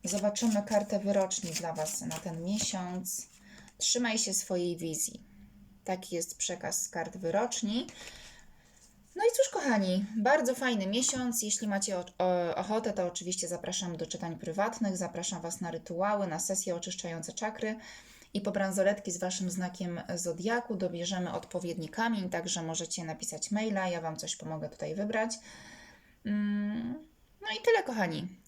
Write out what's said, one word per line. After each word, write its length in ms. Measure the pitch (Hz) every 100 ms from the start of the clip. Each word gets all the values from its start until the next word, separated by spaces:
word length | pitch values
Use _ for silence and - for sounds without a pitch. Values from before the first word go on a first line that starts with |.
Zobaczymy 580 | 190 202 202 208 240 208
kartę 360 | 202 208 208 202
wyroczni 520 | 202 196 190 - 170
dla 220 | 156 170
was 280 | 156 156 -
na 180 | 160 160
ten 240 | 185 165
miesiąc. 840 | 170 208 - 190 180 180 185 - - - - - - _
Trzymaj 400 | - 247 240 220
się 160 | -
swojej 420 | 185 - 180 175 170
wizji. 520 | 165 156 - - - - - - - - -
Taki 280 | 185 - 170
jest 220 | 170 -
przekaz 440 | - 175 202 -
z 60 | -
kart 280 | - 302 -
wyroczni. 720 | 175 190 247 - 202 233 - - - - - - - - - - - - - 359
No 80 |
i 40 | 453 480
cóż, 120 | 539
kochani, 580 | - 277 220 185 185 202 220
bardzo 380 | 220 302 247
fajny 320 | 247 262 220 190
miesiąc. 560 | 220 262 262 247 233
Jeśli 260 | 214 - 214
macie 300 | 196 196 185
o, 60 | 180 -
o, 360 | 185 180 175 -
ochotę, 360 | 190 214 226
to 140 | 202 180
oczywiście 420 | 175 175 180 170
zapraszam 480 | 175 - 180 175 165
do 100 | 165
czytań 320 | - 170 165
prywatnych, 580 | 170 175 214 233 208 180
zapraszam 460 | 175 - 175 202
was 180 | 170 -
na 100 | 175
rytuały, 560 | 165 - 170 202 208 190
na 120 | 156
sesje 360 | - 190 -
oczyszczające 580 | 175 185 180 175 165 160
czakry 440 | - 220 220 214 226 - - - - -
i 60 | 202
po 100 | 202
bransoletki 600 | 196 196 185 - 202 -
z 60 | 175
waszym 320 | 180 185 185
znakiem 500 | 185 180 180 175 170 -
zodiaku. 640 | 175 175 165 190 240 233 196
Dobierzemy 560 | 175 170 175 185 175
odpowiedni 560 | - - 175 170 165 156
kamień, 420 | - 226 220 180
także 320 | 175 - 175
możecie 420 | 165 160 170 -
napisać 460 | 165 156 - 156 -
maila, 380 | 208 220 196 185
ja 120 | 170
wam 160 | 160 160
coś 200 | 160 -
pomogę 320 | 160 156 151
tutaj 260 | - 151
wybrać. 400 | 190 208 220 226 - - - - - - - - - 208
Mm, 680 | 208 208 208 208 220 233 302 311 _ _ -
no 80 | 427 440
i 20 |
tyle, 200 | 494 453
kochani. 460 | 381 226 180 156 180 -